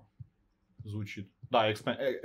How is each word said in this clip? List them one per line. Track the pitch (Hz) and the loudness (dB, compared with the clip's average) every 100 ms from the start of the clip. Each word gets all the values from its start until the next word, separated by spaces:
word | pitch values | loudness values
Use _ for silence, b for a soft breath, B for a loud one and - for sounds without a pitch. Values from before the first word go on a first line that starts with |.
| - - - _ _ _ _ - - | -20 -20 -20 _ _ _ _ -18 -10
звучит. | 104 101 - 98 _ - | -8 -8 -10 -14 _ 2
Да, | 123 110 | 4 6
экспа-, | 107 - 113 | 4 -2 -2
э, | 135 120 | 0 -2